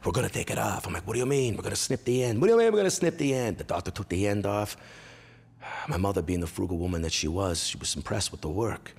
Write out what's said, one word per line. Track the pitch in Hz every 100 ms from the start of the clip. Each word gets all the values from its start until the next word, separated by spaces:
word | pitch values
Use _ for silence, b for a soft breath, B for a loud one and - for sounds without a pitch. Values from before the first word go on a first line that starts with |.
we're | -
gonna | 92 -
take | - -
it | -
off. | 110 98 -
I'm |
like, | 87 85
What |
do | 113
you |
mean? | 127 139 127
We're | 104
gonna | 101
snip | 98 - 131
the | - 123
end. | 123 110
What | 180
do |
you | 226
mean | 226
we're | 214
gonna | 196
snip | - 170 165
the | 143
end? | 131 120 98
The |
doctor | - 85 90
took | - 98
the | 87 101
end | 104
off. | 101 101 104 - B B B B B B B -
<sighs> | - - -
My | 113
mother, | 98 95
being | 85 87
the | 85
frugal | - 92 87
woman | 87 85
that | 82
she | - 78
was, | 85 95 82
she | - -
was | -
impressed | - 73 107 95
with | 80
the | -
work. | 85 113 82 -